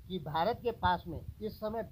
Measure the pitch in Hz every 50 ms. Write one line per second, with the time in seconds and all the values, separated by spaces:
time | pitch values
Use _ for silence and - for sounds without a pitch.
0 | - - 185 180 143 151 151 160 170 214 233 - 233 233 220 - 185 180 180 175
1 | - 175 156 127 - - - - 214 214 214 - 214 214 220 226 214 -